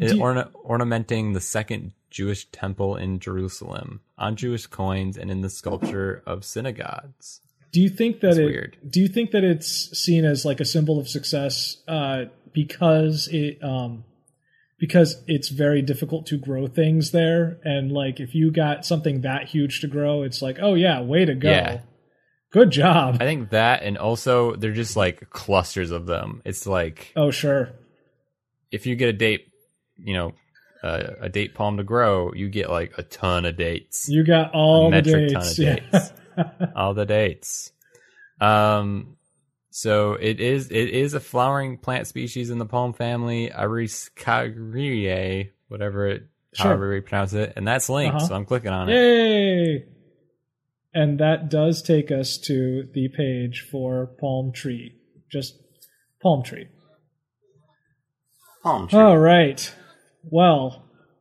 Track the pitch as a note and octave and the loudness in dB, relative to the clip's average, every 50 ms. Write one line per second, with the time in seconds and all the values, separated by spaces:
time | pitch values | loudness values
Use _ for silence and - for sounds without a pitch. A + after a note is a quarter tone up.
0 | - A2+ G#3 G#3 B2 B2+ B2+ B2+ B2+ - - - - - A#2 A#2+ A#2+ A#2+ A#2 A2+ | 0 2 2 2 2 2 0 -2 -4 -6 -10 -14 -6 -4 -2 -2 0 0 -2 -2
1 | A2 - A#2 A2 A2 G#2+ G2 F#2 - - - A2 G#2+ - A2 G2 - F#2 - _ | -2 -2 -4 -2 -2 -2 -2 -4 -4 -4 -6 -6 -4 -6 -8 -10 -10 -14 -18 _
2 | _ _ - - G2 G2+ G2+ - - _ - - - F#2+ F#2+ - G2 G2 G2+ F2+ | _ _ -10 -8 -6 -6 -6 -6 -10 _ -16 -10 -8 -8 -6 -4 -4 -4 -4 -4
3 | F#2 F#2+ F#2 F#2 - F#2+ F#2+ F#2 F#2+ F#2 - - - E2+ - - - - - G#2 | -6 -6 -6 -8 -8 -8 -6 -6 -6 -8 -10 -12 -14 -14 -12 -12 -12 -14 -16 -18
4 | _ _ _ - - G#2+ A2 G#2 B2+ B2 A#2+ A2 - - - - F#2+ F#2+ F#2+ F#2+ | _ _ _ -8 -6 -6 -6 -4 -6 -6 -6 -6 -8 -10 -8 -6 -4 -2 -2 -2
5 | F#2+ F#2+ G2 F#2 F2 F#2+ F#2+ F#2+ F#2+ F#2+ - - - F2+ F2+ F2+ - - G2+ G2 | -4 -6 -8 -8 -8 -8 -6 -6 -6 -6 -8 -8 -8 -8 -6 -6 -6 -6 -4 -4
6 | F#2+ F#2+ F#2+ - - - F2 G2 G2+ - - A2+ B2 C3+ G#2+ - - - - - | -4 -6 -6 -8 -10 -10 -10 -10 -10 -12 -10 -8 -8 -8 -8 -10 -12 -12 -12 -14
7 | - C#3 - _ - - - - _ _ _ _ _ _ - F3 F#3+ F#3+ F#3+ - | -16 -18 -20 _ -20 -20 -20 -20 _ _ _ _ _ _ 2 2 4 2 2 0
8 | A3+ A#3 A3+ - G#3 F#3 E3+ D#3+ D3+ D3 B2+ - - - - _ - C#3 - F3+ | -2 -2 -2 0 2 4 4 4 4 2 0 -4 -8 -12 -16 _ -10 -2 0 2
9 | G3 F#3 F#3+ A#3 A#3 - - G3+ F#3+ F3+ E3 D#3 - - - - - - - - | 2 2 0 -2 -2 0 0 2 2 2 2 0 -2 -6 -8 -8 -8 -8 -8 -4
10 | - F3+ E3+ E3 D#3+ D3+ D3 C3+ - D3 C3 - D3+ - - E3 D#3 D#3 D#3 D3 | 0 2 2 4 4 2 0 0 -2 -2 -2 -2 -2 -2 0 0 2 2 0 -2
11 | C3 B2 - C3+ - - D#3 C#3+ C#3 C3 - - - - - - - - D#3+ D#3 | -2 -6 -8 -8 -6 -4 -4 -4 -4 -4 -4 -6 -6 -8 -10 -12 -10 -8 -6 -4
12 | C#3+ C3+ C3+ C3 B2 A2 - _ _ - - D#3 D3 - - - F3+ E3 D#3 D#3 | -4 -4 -4 -6 -6 -10 -14 _ _ -6 -4 -4 -4 -4 -2 2 4 4 6 6
13 | D#3 D#3 D#3 D3+ - - E3 D3+ D3 D3 - - D3 C#3 C3 B2+ B2 A#2+ A#2 A2 | 4 2 0 -2 -4 -4 -4 -2 -4 -4 -6 -8 -6 -6 -4 -4 -4 -6 -8 -12
14 | - _ _ _ _ _ _ _ _ _ _ _ _ _ _ - E3+ - - F3+ | -16 _ _ _ _ _ _ _ _ _ _ _ _ _ _ -6 -2 2 4 4
15 | E3 D3+ - - - - D#3+ C3+ - - C3+ C#3 D3 D3 D3 C#3+ C3+ C#3 C3+ B2 | 4 4 2 -6 -6 -4 -4 -4 -4 -4 -2 0 2 2 2 2 0 0 -2 -4
16 | D3+ C3 D#3+ D#3+ D#3+ - D3+ C#3 C3+ C3+ C3+ C3 C#3 B2+ - E3+ D#3 D#3 D#3+ D#3+ | -4 -6 -6 -6 -6 -4 -6 -6 -6 -6 -6 -6 -6 -4 0 2 2 4 4 2
17 | D3+ - - E3+ E3 D#3+ E3 E3+ E3 E3 E3+ - - D#3 C#3 C#3 C3+ C3+ C#3 C#3+ | 2 2 2 2 2 4 2 2 0 -2 -4 -6 -6 -4 -2 -2 -2 -2 -2 -2
18 | C#3 C3+ C3 - C3 B2 - D#3+ D#3 D#3+ D#3 E3 D#3 D3 D3 - - - E3+ D#3 | -4 -4 -6 -8 -8 -4 0 2 2 2 4 2 2 0 0 -2 -2 -2 -2 0
19 | D#3 D#3+ C#3 C3 B2+ C3 C3 C#3+ - - - D3+ C#3+ C#3 - - D#3 C#3+ C#3 D3 | 0 -2 -2 -2 -2 -4 -4 -6 -6 -4 -2 -2 0 -2 -2 -6 -8 -6 -4 -2
20 | D3 D3 D3 D3 C#3 C3 B2 - C3+ C3 C3 - G3+ G#3 F#3+ E3+ F#3 F3+ D3+ B2+ | 0 0 0 0 -2 -4 -6 -6 -6 -6 -4 0 2 2 4 4 4 4 2 2
21 | B2 B2 D3 F3+ F#3+ D#3+ C3 C3 C3 G2+ G2 F#2 F2 E2 - A#2+ - - _ _ | 0 0 2 4 4 2 2 2 4 4 4 4 2 0 -4 -8 -10 -16 _ _
22 | _ _ _ _ _ _ _ _ _ _ - G#3 B3 F3+ C3 C#3 D3 F#3 D#3+ E3+ | _ _ _ _ _ _ _ _ _ _ 6 6 8 8 6 4 6 6 6 6
23 | C#3 B2+ B2 B2 B2 C#3+ D#3+ C#3 A2+ G#2 A2 A2 A2+ A#2 B2+ - - G2+ G2+ - | 4 2 2 0 0 0 0 -2 -2 0 2 4 4 4 4 2 0 -4 -4 -2
24 | G2+ A2 A#2 A2 - C3 B2 B2 A#2 A#2 A2+ G2 G#2+ A2 G#2+ A2+ A2+ G#2+ - A2 | -2 -2 -2 0 0 2 2 4 4 2 0 -2 -4 -4 -2 -2 -4 -4 0 0
25 | F#2+ F2+ E2+ - - - - - - - G2 F#2 E2+ - - G2 F2+ E2 E2+ E2+ | 0 0 0 -4 -12 -18 -18 -12 -4 0 2 2 2 0 -2 -4 -4 -4 -4 -6
26 | E2+ F2 E2+ - G2 - A#2+ A#2 - - G2 - - G2+ F#2+ F2+ E2+ D#2+ D#2 - | -4 -4 -4 -4 -4 -8 -12 -12 -10 -10 -10 -8 -4 -2 -2 -2 -2 -4 -6 -12
27 | - - - D#3 D3 D3 C3 - D3+ C#3+ C#3 C#3 A#2+ - - - _ _ _ _ | -16 -8 -2 0 0 0 0 0 0 0 0 0 -2 -4 -8 -20 _ _ _ _
28 | _ _ _ _ _ _ _ _ _ _ _ _ _ - - G#2+ - B2+ B2 A#2+ | _ _ _ _ _ _ _ _ _ _ _ _ _ -12 -10 -8 -6 -4 -2 0
29 | B2+ A#2+ G#2+ G2 A2+ A2 G#2+ - - _ _ _ _ _ _ _ _ _ _ - | 0 0 2 2 2 2 2 0 -4 _ _ _ _ _ _ _ _ _ _ -14
30 | F2+ G2+ F#2+ F2+ E2+ E2+ - _ _ _ _ _ _ _ _ _ - E2+ E2 F#2 | -8 -6 -4 -4 -4 -6 -8 _ _ _ _ _ _ _ _ _ -8 -6 -4 -6
31 | F#2 - - - A2+ F#2 F#2 G#2 G#2 - - - G#2+ G#2 G#2 G2+ G2+ G2+ A#2 A#2+ | -6 -8 -10 -10 -10 -6 -4 -4 -4 -6 -4 -4 -4 -2 -2 -4 -4 -2 0 2
32 | A#2+ G#2+ G2 F#2 F2 - - - G2+ G2 G2 G#2 F#2 - E2+ E2+ E2+ - - - | 2 2 2 0 -2 -4 -6 -8 -8 -6 -4 -4 -4 -2 -4 -4 -4 -6 -10 -12
33 | - - - - - F#2 F2+ F2 F2 E2+ E2 F2+ E2+ E2 E2+ - - - - - | -14 -14 -8 -4 -2 0 0 0 0 -2 -4 -4 -4 -4 -4 -6 -8 -10 -10 -8
34 | - D3 D3 D#3 D#3+ E3 E3 D#3+ D#3+ D#3 - D#3 D#3 D#3 D#3+ D#3+ D#3+ E3+ F#3+ D#3+ | -4 0 2 2 4 6 4 4 4 0 0 2 4 6 6 8 6 6 6 4
35 | D3+ D#3+ D#3 D3+ D3+ C#3+ C#3 - - - - E3+ D3 D3 C3 - - - - F3+ | 4 4 4 4 4 2 0 0 -2 -2 0 0 2 2 0 0 -2 2 2 2
36 | - - - - - _ - F3+ E3 - - - F3+ - - - F#2+ G2 G2+ G#2 | 2 0 -10 -20 -20 _ -6 -6 -6 -6 -4 -6 -6 -6 -2 -2 -2 -2 0 0
37 | G2+ G2 G#2 G#2+ G#2+ F#2 - - - - - - - - _ _ _ _ _ _ | 0 2 2 2 2 0 -2 -6 -12 -12 -12 -12 -12 -14 _ _ _ _ _ _
38 | _ _ _ _ - _ _ - G#2 G#2+ G#2+ G#2+ G#2+ G#2+ G#2+ G#2 G#2 G2+ G2+ G2 | _ _ _ _ -20 _ _ 2 4 4 6 6 4 4 4 2 0 -2 -4 -6
39 | - B2 - _ _ _ _ _ _ _ _ _ _ _ - - - A2 G#2+ G#2+ | -8 -12 -18 _ _ _ _ _ _ _ _ _ _ _ -12 -6 -2 2 2 2
40 | G#2 G#2 G#2 - G#2 A2 A2 - A2+ B2 C3+ C3+ C3 - F#2 A2+ B2 A2+ G2 B2+ | 2 2 0 0 -2 -2 -2 0 0 0 0 -2 -2 -2 -2 -2 0 0 0 0
41 | C#3 C#3+ D3 C#3 - - - B2 B2 C3+ C#3 C#3 C3+ C3 B2 - - C3+ B2+ B2 | 0 0 -2 -6 -8 -4 -2 0 0 0 0 -2 -4 -6 -8 -10 -6 -6 -6 -6
42 | A2+ - - B2+ B2 A#2 - B2+ A#2+ A#2 A#2+ A#2 A2+ G#2+ B2 B2 B2 B2 A#2 - | -6 -8 -8 -8 -8 -8 -6 -8 -6 -6 -6 -6 -6 -4 -4 -2 -2 -2 -4 -4
43 | A#2+ A#2+ A#2+ A#2+ A#2+ A#2+ A#2 A#2 A#2 - - - G2+ G#2+ A2+ A#2 A#2 G#2+ - - | -4 -4 -4 -4 -4 -4 -4 -4 -4 -6 -6 -4 -4 -2 -2 -4 -4 -6 -8 -10
44 | - - _ - - A#2+ A#2 A#2+ A#2+ A#2 A2 A2+ A2+ A2 A2+ C3 C#3+ C#3 B2+ G#2+ | -14 -16 _ -8 -2 0 0 0 0 -4 -8 -12 -12 -10 -8 -6 -4 -2 -2 -2
45 | G2+ F#2+ F#2 F#2 F#2+ F#2 F#2+ F#2+ G2 G2+ _ _ _ - G#2 G2+ G#2 G#2 G2 G2+ | -2 0 -2 -2 -2 -2 -4 -4 -6 -8 _ _ _ -16 -10 -8 -8 -6 -4 -2
46 | G2+ G2+ G2 - - - _ _ _ _ - - G2 G2 F#2+ G2 G2 G2 G2+ G2 | -2 -2 -2 -4 -8 -16 _ _ _ _ -6 -2 2 2 2 2 0 -2 -4 -4
47 | G2+ - G#2 G2+ G2 F#2+ G2+ G#2 G#2+ - - G#2+ G2 G#2+ B2 C3 - - C3 C#3+ | -4 -4 -4 -4 -2 -2 -2 -4 -4 -4 -6 -6 -2 -2 -2 -2 -2 -2 -2 -2
48 | D3 D3+ C#3 D3+ D#3+ F3 F#2+ G2 G2+ - C3+ B2 A2+ G2 F#2+ F#2 F#2 - A#3 B3 | -2 0 0 -2 -2 -2 -4 -4 -4 -2 -4 -4 -2 -2 -4 -2 0 2 4 4
49 | A#3+ A#3+ A#3 A#3 A3+ A3 G#3+ G#3 G3 F#3+ F#3 F3 E3+ E3 D3 C3 - - - _ | 6 6 6 4 4 2 2 2 2 2 2 2 0 0 -2 -4 -6 -12 -20 _
50 | _ _ _ _ _ _ _ _ _ _ _ _ _ _ _ _ _ _ - E3 | _ _ _ _ _ _ _ _ _ _ _ _ _ _ _ _ _ _ 0 0
51 | D3+ D3 C#3+ C#3+ D3+ D#3 D#3+ D#3 E3 C#3+ D#3+ D3+ D#3 E3 D#3+ D#3+ - - E3 D3+ | 2 2 2 2 2 2 2 0 -2 -2 0 2 2 2 0 0 0 2 2 2
52 | D3 - C#3+ C3+ C3 B2+ - - - - C#3 C3 B2+ B2+ B2+ C3+ C3 - - C#3 | 2 0 -2 -2 -2 -4 -6 -8 -4 -2 -2 0 0 -2 -2 -4 -6 -6 -4 -4
53 | C3 C3 - - C#3+ C3 B2+ B2 B2 B2 A#2+ - - - C#3+ C3+ B2+ B2+ B2+ B2+ | -4 -4 -2 -4 -4 -2 -2 -4 -6 -6 -8 -10 -14 -12 -8 -6 -4 -4 -4 -4
54 | B2+ B2 - - D3 C3+ C3 C3 C3 C3 B2 - - C3+ A#2+ A#2 A#2+ A#2+ - _ | -4 -6 -8 -8 -6 -4 -4 -4 -4 -6 -8 -8 -8 -8 -8 -8 -12 -16 -20 _
55 | _ _ _ _ _ - - C#3 C3 - - _ _ _ _ _ _ _ _ _ | _ _ _ _ _ -10 -10 -10 -10 -10 -14 _ _ _ _ _ _ _ _ _
56 | _ _ _ _ - F#3 D#3 C3+ A#2+ - - - - - _ _ _ _ _ _ | _ _ _ _ 2 2 2 2 -2 -6 -12 -16 -16 -20 _ _ _ _ _ _
57 | _ _ _ _ _ _ _ _ _ _ _ _ _ _ _ _ _ _ _ _ | _ _ _ _ _ _ _ _ _ _ _ _ _ _ _ _ _ _ _ _
58 | _ _ _ _ _ _ _ _ _ _ _ _ - E3+ C#3 G2+ F#2 F2 G3 G#3+ | _ _ _ _ _ _ _ _ _ _ _ _ -2 -2 -2 -2 0 4 6 8
59 | A3 G#3 F3 D#3 D#3+ E3 F3 F3 D#3+ C#3 C3+ - - - - - - - _ _ | 10 10 10 10 8 8 8 8 6 4 2 -4 -10 -12 -12 -18 -20 -20 _ _
60 | _ _ _ _ - D#3+ D#3+ E3 F3+ F3 D#3 C#3 C3 B2+ - - - _ _ _ | _ _ _ _ -8 0 4 6 6 6 6 4 2 -2 -8 -12 -20 _ _ _
61 | _ _ _ _ | _ _ _ _